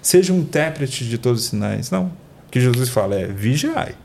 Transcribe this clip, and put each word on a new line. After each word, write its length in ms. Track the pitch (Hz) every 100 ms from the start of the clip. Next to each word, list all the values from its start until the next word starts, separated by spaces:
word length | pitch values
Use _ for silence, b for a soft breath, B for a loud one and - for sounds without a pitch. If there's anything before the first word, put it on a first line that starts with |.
seja 280 | - 180 180
um 60 | 185
intérprete 640 | 151 151 160 147 139 - 117
de 100 | 117
todos 240 | 127 120
os 40 | 110
sinais." 400 | 104 101 104 -
Não. 160 | 190 185 165 - - -
O 40 |
que 80 | 127
Jesus 280 | 127 123 127
fala 260 | 110 98 101
é, 100 | 92
"Vigiai. 680 | 95 107 143 294 330 - -